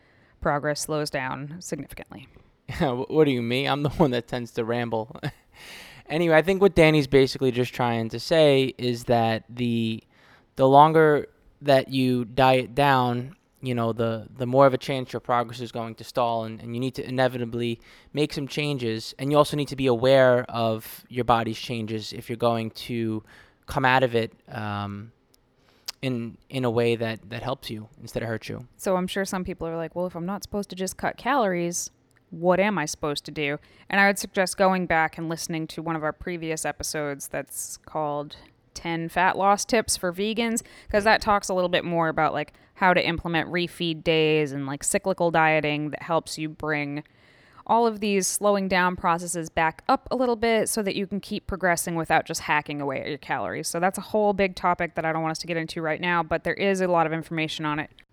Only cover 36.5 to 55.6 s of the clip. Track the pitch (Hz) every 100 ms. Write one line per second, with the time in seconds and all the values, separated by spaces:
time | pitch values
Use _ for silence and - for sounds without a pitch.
36.5 | 160 151 - 143 156 147 143 - 147 135
37.5 | - - - - 156 151 147 151 - -
38.5 | _ _ - 170 165 165 185 180 - 196
39.5 | 202 - 226 - - 180 175 208 220 233
40.5 | 220 - - - 208 214 208 - 202 -
41.5 | 185 180 175 - 170 160 156 151 147 151
42.5 | - _ - 185 180 - 165 170 165 -
43.5 | 175 175 - 170 160 170 160 156 156 147
44.5 | 139 139 143 - 196 190 185 175 165 160
45.5 | 156 147 147 151 135 - 165 - - 156
46.5 | 156 151 147 143 147 - _ _ _ _
47.5 | - - 226 233 208 208 196 185 - 202
48.5 | 202 190 185 180 180 180 170 175 175 160
49.5 | - 160 - - 269 - 254 254 233 233
50.5 | 226 - - 196 - 196 196 - 208 -
51.5 | 190 185 170 - 165 160 160 - 160 -
52.5 | 151 147 147 143 131 - 147 - 139 98
53.5 | 113 160 170 180 196 - 214 208 196 196
54.5 | 185 180 175 170 - 160 160 160 160 165
55.5 | 165